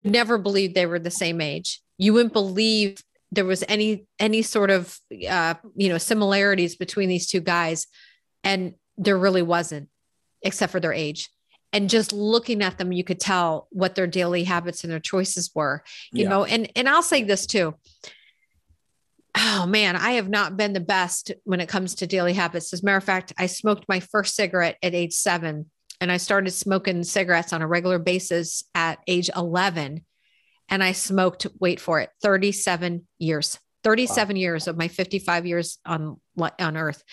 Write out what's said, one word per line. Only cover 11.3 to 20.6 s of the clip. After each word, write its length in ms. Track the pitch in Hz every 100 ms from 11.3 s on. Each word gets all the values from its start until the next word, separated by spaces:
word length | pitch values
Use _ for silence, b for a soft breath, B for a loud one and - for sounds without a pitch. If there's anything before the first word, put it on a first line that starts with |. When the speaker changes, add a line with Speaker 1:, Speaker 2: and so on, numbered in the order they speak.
| _ _ b _
Speaker 1:
And 160 | 208 196
just 240 | 226 -
looking 500 | 208 208 233 233 214
at 160 | 190 -
them, 120 | 180
you 140 | 180 180
could 160 | 185
tell 480 | - 185 170 156 -
what 240 | 190 185 185
their 140 | 180
daily 340 | 185 175 175
habits 400 | 175 175 175 175
and 100 | 170
their 60 | 160
choices 540 | - 190 190 - 170 160
were, 300 | 143 143 B B B
you 140 | 240 196
Speaker 2:
Yeah. 40 |
Speaker 1:
know, 160 | 196 196
and, 240 | 226 220 233
and 140 | 254
I'll 120 | 311
say 220 | 339 294
this 240 | 208 196 -
too. 300 | 214 165 156 B B B B B B B _ _ _ _ _ _ _ _ -
Oh 300 | 220 202 175
man, 280 | 214 202 175
I 180 | 220
have 160 | 247 196
not 280 | 208 180
been 160 | 190